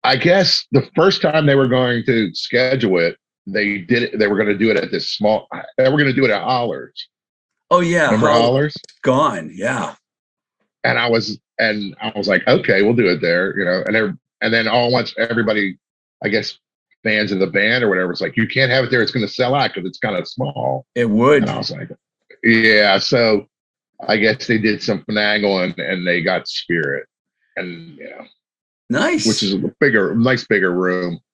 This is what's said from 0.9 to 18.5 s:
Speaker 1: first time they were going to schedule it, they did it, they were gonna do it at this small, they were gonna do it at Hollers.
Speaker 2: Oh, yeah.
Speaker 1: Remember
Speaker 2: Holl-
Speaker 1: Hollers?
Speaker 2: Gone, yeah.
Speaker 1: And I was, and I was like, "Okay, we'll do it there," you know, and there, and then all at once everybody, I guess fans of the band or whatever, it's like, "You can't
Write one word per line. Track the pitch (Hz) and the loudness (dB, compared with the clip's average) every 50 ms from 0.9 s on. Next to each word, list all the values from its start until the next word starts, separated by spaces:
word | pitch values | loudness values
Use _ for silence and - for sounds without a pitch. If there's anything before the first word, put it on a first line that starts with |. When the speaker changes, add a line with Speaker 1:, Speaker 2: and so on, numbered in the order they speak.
| _ | _
Speaker 1:
first | - 165 196 190 - | 2 2 2 2 2
time | - 160 151 160 151 | 0 2 2 2 2
they | 143 139 | 4 4
were | 139 135 | 4 4
going | 123 127 127 127 123 123 120 - | 2 2 2 2 0 0 -2 0
to | - 120 113 107 87 - | 0 0 2 0 -2 -4
schedule | - - - - 120 127 127 135 131 127 98 92 87 | -8 -8 -2 0 0 2 2 0 0 0 0 2 2
it, | 82 85 - _ _ _ _ _ _ | 2 0 -2 _ _ _ _ _ _
they | 98 98 107 104 104 104 101 | -6 -4 -2 -2 -2 -4 -6
did | 87 - 123 117 120 | -2 0 0 0 0
it, | - - 107 | -2 0 0
they | 107 | 2
were | 101 104 | 2 2
gonna | 98 107 104 104 | 2 2 0 2
do | 92 110 113 | 2 2 2
it | 107 | 2
at | - 92 85 | 0 0 -2
this | - 87 - - | -6 -6 -4 -6
small, | - - 104 104 110 - - _ - - - - _ | -6 0 0 0 0 0 -2 _ -14 -14 -14 -6 _
they | - 131 131 | 2 2 2
were | 143 | 4
gonna | 151 147 135 123 | 2 2 2 2
do | 135 135 | 2 2
it | 117 | 2
at | 104 98 | 2 0
Hollers. | 85 113 131 123 120 110 78 67 62 - _ - - _ _ _ _ _ _ _ _ _ _ _ _ _ | 0 -2 -2 -2 -2 -4 -6 -8 -10 -16 _ -20 -20 _ _ _ _ _ _ _ _ _ _ _ _ _
Speaker 2:
Oh, | 170 180 | 2 2
yeah. | 175 165 170 170 151 | 2 2 0 2 2
Speaker 1:
Remember | 131 107 110 117 - | 2 2 2 2 2
Speaker 2:
Holl- | - 117 117 | 4 4 2
Speaker 1:
Hollers? | 120 127 135 147 151 - - - - _ _ - | 2 2 0 0 -2 -6 -12 -16 -18 _ _ -2
Speaker 2:
Gone, | 131 131 135 156 139 107 87 80 78 82 | 0 2 2 2 0 -2 -6 -10 -12 -10
yeah. | 92 98 120 131 143 - - - _ _ _ _ _ _ _ _ _ _ _ _ _ _ _ _ _ - | -6 -6 -4 -4 -4 -6 -8 -10 _ _ _ _ _ _ _ _ _ _ _ _ _ _ _ _ _ -4
Speaker 1:
And | 123 123 | -2 -2
I | 120 117 120 | 0 0 0
was, | 117 113 101 107 104 - _ _ _ - | 0 0 -2 -4 -10 -12 _ _ _ -2
and | 113 110 107 107 101 95 - _ | -2 -2 -2 -4 -6 -10 -10 _
I | 110 110 - | -10 -8 -6
was | 104 101 | -4 -2
like, | 104 95 - - | 0 0 2 2
"Okay, | 127 135 190 - - 104 98 | 2 0 2 2 2 2 4
we'll | 101 107 120 | 4 2 4
do | 117 110 90 | 2 2 2
it | 90 76 | 2 0
there," | 78 85 85 87 92 98 - 98 | 0 0 0 0 0 -2 -2 -2
you | 95 | -2
know, | 87 90 92 - | 0 -2 -2 -2
and | 95 104 | -2 0
there, | 113 110 101 - - _ _ _ _ | 0 0 -2 -4 -10 _ _ _ _
and | - 113 113 | -2 0 0
then | 117 110 | 0 0
all | 110 110 123 120 | 2 2 2 2
at | 120 | 2
once | 123 120 113 - - | 0 0 -2 -4 -4
everybody, | 110 113 117 117 117 110 107 107 107 101 95 90 _ _ _ _ _ _ _ _ _ - | -4 -2 -2 0 0 0 0 0 0 -2 -2 -6 _ _ _ _ _ _ _ _ _ -4
I | 104 | -2
guess | 101 107 104 - - _ _ _ _ _ _ _ _ _ _ | -2 -2 -2 -4 -12 _ _ _ _ _ _ _ _ _ _
fans | 110 107 107 107 92 | 0 0 0 0 0
of | 98 92 | 0 0
the | 95 | 0
band | 90 90 98 101 110 120 127 120 | 0 2 0 2 2 2 2 2
or | 104 | 2
whatever, | 95 90 92 90 | 2 0 -2 -2
it's | 85 - | -4 -6
like, | 90 80 - | -6 -4 -2
"You | 117 110 | -2 -2
can't | 104 | 0